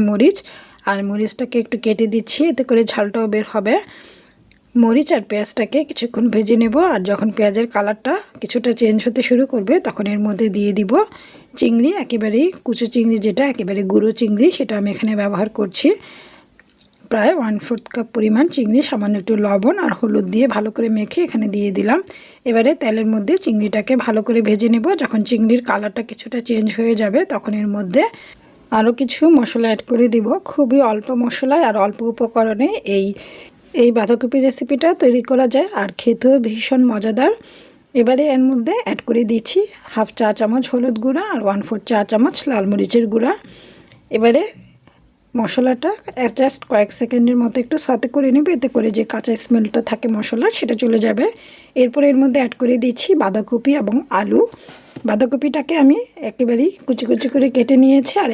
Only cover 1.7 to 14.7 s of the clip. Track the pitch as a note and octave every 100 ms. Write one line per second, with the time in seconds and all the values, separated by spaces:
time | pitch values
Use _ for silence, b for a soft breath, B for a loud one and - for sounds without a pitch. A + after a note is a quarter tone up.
1.7 | A#3 A3 G#3+ A3 A3 A3 - E4 C4 B3+
2.7 | A#3 A3+ - G#3 A3+ A3 G#3+ G#3 G#3+ G3+
3.7 | F4 - B B B B B _ _ _
4.7 | A#3+ A3+ A#3+ D4+ C#4+ G3+ G#3 G#3 - G#3
5.7 | C#4 D4 - A#3+ A3 A#3 G#3 G#3+ A#3 A3+
6.7 | C4+ F4+ A3+ F#3 G3+ G#3+ G3+ G#3 G3+ A#3
7.7 | G#3 G3+ G#3+ C4 F#4+ - - B3+ A#3+ A#3+
8.7 | A#3 A3+ G#3+ B3 A#3+ A#3+ B3 C4 A#3+ G3
9.7 | F4 C#4+ - G3+ G#3 G#3 G3 A3 G3 G3+
10.7 | G#3 F#3+ D#4 A4 B B B B - A#3+
11.7 | A#3 C4+ G4 B3+ A#3 A3 A3+ F4 F#4 -
12.7 | A3 A#3 A#3+ A3+ A3+ G#3 F#3+ C#4 B3 F#3
13.7 | G3+ F#3+ G#3 G#3+ G#3+ A3 G#3 D#4 - B3